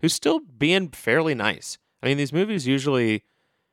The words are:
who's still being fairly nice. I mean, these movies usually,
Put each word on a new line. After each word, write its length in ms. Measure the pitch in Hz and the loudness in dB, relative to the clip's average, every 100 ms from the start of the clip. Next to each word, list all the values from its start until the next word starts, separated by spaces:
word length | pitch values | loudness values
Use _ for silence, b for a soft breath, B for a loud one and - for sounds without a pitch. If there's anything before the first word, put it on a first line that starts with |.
who's 140 | 165 | -2
still 240 | - 294 320 | 0 2 0
being 520 | 226 113 147 190 170 | -2 -2 2 2 0
fairly 440 | - - 143 160 | -4 0 2 2
nice. 440 | 123 104 85 - - _ _ | 0 -2 -2 -8 -16 _ _
I 60 | 127 | -2
mean, 100 | 143 | 0
these 160 | 139 | 0
movies 360 | 156 208 202 127 | -2 -2 -2 0
usually, 560 | 135 139 131 113 107 - _ _ _ _ | 0 2 2 2 0 -4 _ _ _ _